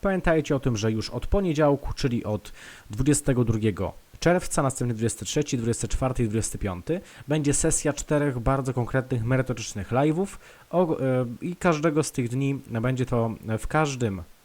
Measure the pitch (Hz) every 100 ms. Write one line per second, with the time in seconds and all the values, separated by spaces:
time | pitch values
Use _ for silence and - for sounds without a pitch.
0 | 202 190 180 160 147 143 135 110 110 110
1 | 107 123 - 202 185 147 151 143 - -
2 | 135 117 - 107 - - - - - 107
3 | 135 143 - 123 113 110 110 95 90 -
4 | - - 165 180 - - 139 - 120 110
5 | 113 - 104 151 147 127 113 113 120 -
6 | 131 123 117 110 104 104 101 90 87 170
7 | - - - 151 143 143 165 151 151 143
8 | - 151 147 123 117 135 135 123 113 131
9 | 127 123 113 131 127 120 110 104 95 117
10 | 147 156 196 - - - - 170 180 156
11 | 135 127 123 120 175 175 185 156 160 151
12 | 147 - 120 123 139 139 135 113 123 127
13 | 127 123 113 107 - 110 - 151 156 131
14 | 117 95 90 -